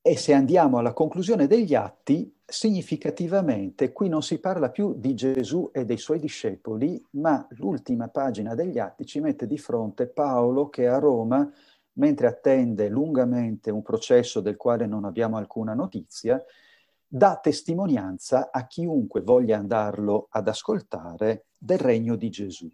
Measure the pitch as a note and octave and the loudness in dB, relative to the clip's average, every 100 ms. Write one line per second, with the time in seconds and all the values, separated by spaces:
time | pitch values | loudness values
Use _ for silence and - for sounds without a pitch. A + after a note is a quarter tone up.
0 | D#3+ C#3 - C#3+ C3+ F3+ D3+ B2 A#2+ - | 2 2 4 4 6 4 4 2 0 0
1 | D#3 F3 F#3 A3+ C#3 A3+ G3+ C3 G2+ - | -2 0 0 2 4 4 4 2 0 -10
2 | - D#3+ - _ - - A3 F#3+ - - | -2 -2 -2 _ -14 -2 0 0 -2 -4
3 | D#3 - E3+ G3 E3+ A2 G2 - C3 - | -4 -4 -2 0 0 -2 -4 -2 -2 0
4 | G3 D#3 D3+ D#3+ F#3 F3+ C3 - G3+ C3 | 0 0 -2 -4 -2 -2 -2 0 -2 -2
5 | A#2 A#2+ C3 C3 A2+ D#3+ E3 C#3 A#2 A#2 | -4 0 0 0 0 -2 -2 -4 -4 -4
6 | - D#3+ D3 - - - - A2 C#3+ F3+ | -2 -4 -4 -6 -8 -8 -8 -2 -2 -4
7 | _ C#3 D#3+ C#3 C#3+ A#2 G3 D#3 - A#2+ | _ -4 0 0 -2 -8 -4 -4 -4 -4
8 | A#2 - C3+ G#2+ G#2+ A#2 F3+ C3+ G2 - | -2 -2 -4 -4 -6 -4 -4 -4 -6 -8
9 | - C#4+ D4+ - A2+ D3 - A#2 A2 - | -10 -4 -4 -4 -4 -6 -4 -4 -4 -4
10 | B2 - D3 B2 A#2+ B2+ C#3+ - B2 C3 | -6 -2 0 2 2 2 -2 0 2 4
11 | D3 B2 A2+ B2+ C#3+ - _ _ _ - | 4 2 2 2 0 -4 _ _ _ 0
12 | C#3+ C#3 B2 - C#3+ C3 B2 G#2+ G#2 A2+ | 2 4 2 2 2 4 2 0 0 0
13 | D#3 C#3 A#2+ B2 A#2 A2 - G#2+ - A2+ | 0 2 2 2 -2 -4 -4 -6 -4 -6
14 | - B2 A#2+ A#2 G2+ G2+ B2 A#2 A2 G#2+ | 4 4 4 -2 -4 -2 0 0 -2 -4
15 | G2+ F#2 A2+ A2 G2 - A2 A2 F#3 - | -6 -4 -2 -2 -6 -8 -6 -4 -4 -8
16 | - - A2+ B2+ - _ _ _ _ _ | -12 -8 -2 -2 -2 _ _ _ _ _
17 | _ C3+ G3 - - D3 - E3+ G3 B2+ | _ 4 4 4 0 -2 -2 -4 0 0
18 | F#2+ F#2 - B2+ - C3 B2+ - E3+ D#3 | -2 -10 0 0 0 -6 -6 -6 -2 0
19 | G#2+ G#2+ F2+ B2 A#2+ A2 G2+ A2+ G#2 G2+ | -2 -4 4 4 6 0 0 -2 -2 -2
20 | G#2 G#2 - A2 G2 G#2+ - G#3+ - F2 | 0 0 -2 -4 -4 -4 -2 -4 -4 -12
21 | E2+ E2 G#2+ A2 _ _ A2 F#3 B2+ A2+ | -12 -2 -2 -2 _ _ -2 0 2 2
22 | A#2 A2+ A2+ G2+ G2+ E2 E2 | 0 -2 -4 -8 -12 -10 -16